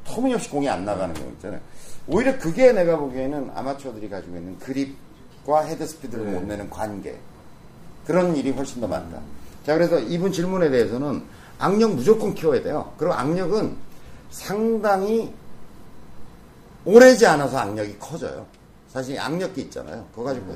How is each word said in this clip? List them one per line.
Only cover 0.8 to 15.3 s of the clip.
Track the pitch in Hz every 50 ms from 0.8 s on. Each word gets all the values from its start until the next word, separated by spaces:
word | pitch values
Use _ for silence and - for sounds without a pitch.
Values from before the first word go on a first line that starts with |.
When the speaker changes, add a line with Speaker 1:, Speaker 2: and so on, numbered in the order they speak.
| 95
Speaker 1:
나가는 | 104 101 92 95 87 80
경우 | 76 67 62
있잖아요. | 58 - - 98 - - - - - - - - - - - -
오히려 | 143 208 254 269 262 -
그게 | - 165 160 226 262 247
내가 | 233 196 175 170 165
보기에는 | 156 147 135 123 131 131 135 147 147 127 - -
아마추어들이 | - 123 135 143 135 - 131 110 107 104 98
가지고 | 98 92 85 87 85 87
있는 | 85 90 92 -
그립과 | - 131 131 135 139 135 - - - - - - - - - - - - 147 156 156
헤드 | 156 160 131 156
스피드를 | 147 - - 135 127 120 110 107
Speaker 2:
네. | 101
Speaker 1:
못 | 98 92 101
내는 | 101 104 101 101 98
관계, | - - 110 107 104 95 - 71 60 - - - - - - - - - - - - - - - - - -
그런 | - 156 180 180 180 165
일이 | 139 117 135
훨씬 | 131 135 135 131 - 123
더 | 113 92
많다. | 78 - - - 82 - - - - - - - - - -
자, | 143 151
그래서 | 160 170 160 170 151
이분 | - - 170 175 180 196
질문에 | - 170 170 190 190 185 170 147
대해서는 | 131 123 110 95 113 127 143 147 117 98 - - - - - - - -
악력 | 127 160 196 214 226 220 196
무조건 | - 120 196 220 214 214 202 -
키워야 | - 156 160 135 107
돼요. | 87 87 135 143 - - -
그리고 | - 151 175
악력은 | 147 107 123 147 170 185 190 185 208 220 180 - - - - - - - - - - - - -
상당히 | - - - - 185 214 220 226 226 220 202 208 196 190 190 208 226 226 202 -